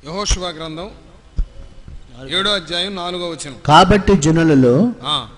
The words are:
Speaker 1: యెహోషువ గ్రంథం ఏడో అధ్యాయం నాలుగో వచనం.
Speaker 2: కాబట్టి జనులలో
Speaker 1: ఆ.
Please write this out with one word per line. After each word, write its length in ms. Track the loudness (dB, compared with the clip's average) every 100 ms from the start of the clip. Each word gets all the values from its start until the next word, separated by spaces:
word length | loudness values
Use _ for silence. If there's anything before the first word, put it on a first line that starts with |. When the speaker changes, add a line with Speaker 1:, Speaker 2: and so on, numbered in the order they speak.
Speaker 1:
యెహోషువ 420 | -10 -8 -4 -4 -4
గ్రంథం 440 | -10 -12 -12 -14 -16 -20 -20 _ -6 -6 -8 -20 -20 -18 -20 -20 -20 -8
ఏడో 220 | -4 -2
అధ్యాయం 460 | -4 -4 -6 -6 -6
నాలుగో 340 | -8 -6 -8
వచనం. 260 | -10 -12 -10 4
Speaker 2:
కాబట్టి 500 | 6 6 4 4 2
జనులలో 760 | 4 2 4 6 6 4 2 -2
Speaker 1:
ఆ. 280 | -6 -6 -8